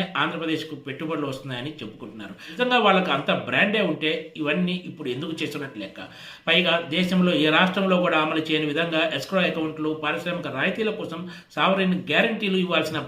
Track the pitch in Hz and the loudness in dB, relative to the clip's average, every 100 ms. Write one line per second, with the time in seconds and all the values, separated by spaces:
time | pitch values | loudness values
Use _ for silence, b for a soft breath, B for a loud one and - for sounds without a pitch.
0 | 185 143 156 165 165 151 - 143 139 127 | 0 0 0 -2 -2 -2 -4 -10 -10 -8
1 | 160 160 139 131 135 123 139 147 104 - | -4 -4 -4 -6 -8 -8 -8 -8 -12 -12
2 | 110 107 104 - B 165 247 247 208 190 | -14 -14 -14 -14 B -2 2 6 6 4
3 | 180 139 147 165 123 127 202 214 185 143 | 4 0 0 -2 0 2 2 2 0 0
4 | 156 156 - 156 147 175 180 180 160 135 | -2 -2 -6 -4 -2 0 0 -2 -6 -8
5 | 135 127 165 156 147 151 135 107 - - | -6 -4 -6 -6 -6 -6 -10 -10 -12 -12
6 | - B B B - 175 175 170 151 165 | -16 B B B 2 4 4 2 0 -2
7 | 180 185 180 156 156 156 185 190 190 180 | 2 4 4 4 4 6 4 2 2 4
8 | 175 160 156 160 156 151 151 147 170 160 | 4 2 2 0 0 0 0 0 0 0
9 | 165 135 - 190 165 165 156 147 156 156 | 0 -2 -2 0 2 0 -4 -2 -2 -2
10 | 147 170 175 175 151 127 165 208 214 - | -2 -2 -4 -4 -4 -2 -2 0 -2 -2
11 | - 165 180 B B - 170 190 185 180 | -6 -8 -10 B B 0 2 4 2 0
12 | 131 156 226 214 202 190 180 160 - 156 | 2 2 2 2 0 0 2 2 0 -4